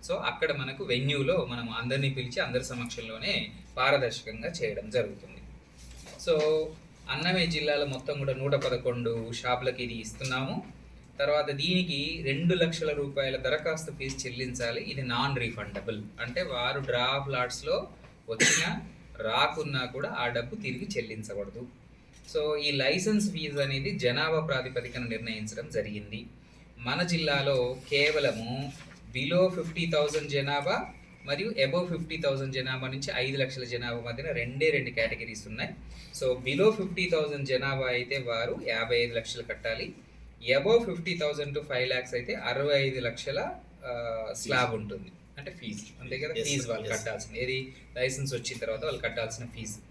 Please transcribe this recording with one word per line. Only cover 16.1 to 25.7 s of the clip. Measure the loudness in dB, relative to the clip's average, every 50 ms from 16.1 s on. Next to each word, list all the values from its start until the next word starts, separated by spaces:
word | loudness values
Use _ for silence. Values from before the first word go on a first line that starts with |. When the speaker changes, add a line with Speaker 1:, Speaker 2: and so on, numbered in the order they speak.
| -8 -6
Speaker 1:
అంటే | -6 -4 -2 -2
వారు | -2 -2 -2 0 0 0 0 0
డ్రాఫ్ట్ | 0 0 2 2 4 2 2 0 0 0
లాట్స్‌లో | 0 0 0 0 -2 -6 0 0 0 0 0 -4 -12 -18 -20 -20 -20 -20 -8 -6
వచ్చినా | 2 4 6 6 6 4 2 0 -2 -4 -8 -12 -16 -18 -18 -18 -10 -4
రాకున్నా | -2 0 4 4 4 4 2 0 -4 -2 -2 -2 -2
కూడా | -2 -4 -4 -4 -4
ఆ | -2 0 -2 0
డబ్బు | 0 0 -2 -2 -6
తిరిగి | -6 -6 -6 -4 -4 -6 -4 -4 -4
చెల్లించకూడదు. | -4 -4 -6 -8 -8 -8 -6 -6 -6 -6 -8 -10 -12 -12 -14 -20 -20 -20 -20 -20 -20 -20 -20 -20 -18 -4 -2
So | 0 0 2 0 2
ఈ | 2 2
లైసెన్స్ | 2 4 4 4 4 4 4 4 4 4 4 2
ఫీజు | 0 -2 -4 -2 0 0
అనేది | 2 2 2 0 0 -2 -2 2
జనాభా | 2 4 4 4 2 4 2 2
ప్రాతిపదికన | 2 2 0 0 0 -2 -4 -4 -4 -4 -6 -6 -4
నిర్ణయించడం | -4 -4 -4 -4 -4 -6 -4 -6 -6 -6 -8 -8
జరిగింది. | -4